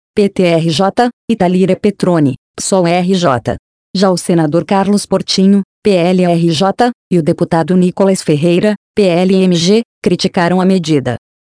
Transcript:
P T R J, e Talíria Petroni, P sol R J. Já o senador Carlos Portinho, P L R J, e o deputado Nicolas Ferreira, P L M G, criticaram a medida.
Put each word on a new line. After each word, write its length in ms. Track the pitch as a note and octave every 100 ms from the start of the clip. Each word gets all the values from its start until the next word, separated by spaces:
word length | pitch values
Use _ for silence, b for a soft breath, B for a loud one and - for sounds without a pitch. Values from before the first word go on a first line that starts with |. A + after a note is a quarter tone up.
| _
P 140 | - G3+
T 140 | -
R 260 | F3+ E3 E3
J, 400 | D3 F#3+ A3 B3 - -
e 40 |
Talíria 400 | A3+ F3+ F3+ F#3
Petroni, 600 | F#3 G#3 G3+ F#3+ E3+ C#3 C3 _
P 80 | -
sol 240 | - F#3+ E3+
R 280 | F3+ F3+
J. 420 | F#3+ E3+ B2 A#2+ - _ _ _ F#3
Já 140 | F#3+
o 60 | F3
senador 460 | - E3+ D#3 E3
Carlos 420 | - G3 G3 G#3 -
Portinho, 560 | F#3+ - - F#3+ G3+ - _
P 80 | G#3+
L 340 | F#3 E3+ F#3
R 260 | F3 E3+ E3+
J, 400 | D3+ G3 - A#3+ - -
e 80 | F3
o 40 |
deputado 520 | D#3 E3 F3 E3+ E3 F#3
Nicolas 460 | F3+ - G3 F#3
Ferreira, 520 | - D3 F3 F3 G#3+ G#3 _
P 100 | -
L 300 | F#3+ E3+ F#3
M 220 | F#3+ F#3 E3+
G, 260 | E3+ A3 - _
criticaram 580 | - F3 F#3 G3 E3+ F3+
a 60 | F#3
medida. 500 | F#3+ D#3 D3 B2 A#2 _ _ -